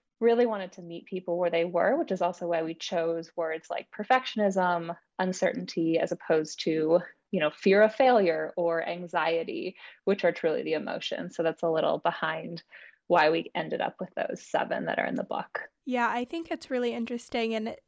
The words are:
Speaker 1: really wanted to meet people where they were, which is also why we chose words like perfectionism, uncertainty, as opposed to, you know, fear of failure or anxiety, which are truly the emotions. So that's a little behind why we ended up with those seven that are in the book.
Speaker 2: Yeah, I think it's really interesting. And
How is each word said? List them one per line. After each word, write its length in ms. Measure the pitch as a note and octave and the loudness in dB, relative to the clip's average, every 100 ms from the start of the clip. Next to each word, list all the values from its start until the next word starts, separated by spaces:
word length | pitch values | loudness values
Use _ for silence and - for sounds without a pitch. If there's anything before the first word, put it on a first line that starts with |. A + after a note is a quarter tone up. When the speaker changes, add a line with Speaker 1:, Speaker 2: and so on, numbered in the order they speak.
| _ - | _ 0
Speaker 1:
really 240 | A#3 A#3 A#3 | 2 4 2
wanted 260 | G#3 F#3 | 0 -8
to 80 | - | -12
meet 240 | E3+ E3+ - | -14 -14 -8
people 300 | F#3 F#3 F3 | -8 -4 0
where 120 | F3 | 0
they 160 | E3+ E3+ | 2 2
were, 320 | F3 F3+ C#4+ | 2 2 2
which 140 | - | 0
is 100 | F#3 | 0
also 260 | F3 F3 F3 | -2 -2 -2
why 140 | E3 | -2
we 100 | E3 E3 | -2 -6
chose 540 | - F3 E3 E3 E3 - | -4 -2 0 -2 -6 -6
words 320 | D#3+ D#3+ - | -4 -6 -8
like 180 | - - | -10 -10
perfectionism, 1040 | - G#3+ B3+ - G#3+ G#3 F#3+ F3+ F3 E3+ E3+ _ - | -4 2 2 2 0 2 2 2 0 -4 -10 _ -4
uncertainty, 800 | F#3 F#3 F3+ F3 F3+ - E3 E3 | -2 0 0 0 -6 -2 0 2
as 140 | E3+ | 0
opposed 480 | E3+ - D#3+ D#3 - | -2 0 2 0 -4
to, 360 | - D#3 D#3 E3+ E3+ - _ | -2 0 4 2 2 -16 _
you 80 | F#3+ | -2
know, 80 | D3+ | -2
fear 300 | - F#3+ G3 | 2 6 8
of 120 | G#3+ | 6
failure 600 | G#3+ C4 A#3+ F3+ D#3 D#3 - | 6 6 6 4 2 -2 -2
or 320 | E3+ E3 - | 0 0 -2
anxiety, 880 | F3 F3 F3 D#3+ E3 E3 - - - - - - | -6 -4 0 0 0 -2 -6 -8 -10 -18 -6 -2
which 180 | G3+ | 2
are 80 | F3 | 2
truly 320 | F3 E3 D#3 | 2 0 0
the 100 | D#3 | -2
emotions. 640 | D#3 D#3 - - - F3 - | -4 -4 -6 -6 -6 -6 -2
So 80 | |
that's 200 | D#3+ D#3 | -2 0
a 60 | E3+ | 0
little 280 | D#3+ D#3 E3 | 2 0 0
behind 640 | E3+ - D#3+ D#3+ E3 E3+ - - - _ - | -2 -2 -4 -6 -8 -12 -14 -20 -20 _ 2
why 220 | F3 D#3 | 4 6
we 220 | E3 - | 2 -2
ended 280 | F3 D#3+ - | -6 -4 -4
up 140 | - - | -4 -6
with 100 | F3+ - | -10 -6
those 260 | - - | -6 -8
seven 440 | - - - - E3 | -4 -4 -2 -4 -4
that 120 | - | -2
are 80 | - | -2
in 100 | - | -4
the 80 | |
book. 360 | - - - - - _ - | -6 -6 -8 -10 -12 _ -6
Speaker 2:
Yeah, 220 | B3 A#3 | -2 -2
I 140 | A#3+ | -2
think 260 | B3 E4 E4 | -6 -8 -8
it's 220 | E4 - | -10 -6
really 220 | B3+ A#3+ | -4 -2
interesting. 600 | A#3+ A#3 A#3+ - A#3+ A3+ | -4 -6 -8 -6 -4 -2
And 220 | A3+ A3 - | -2 -6 -10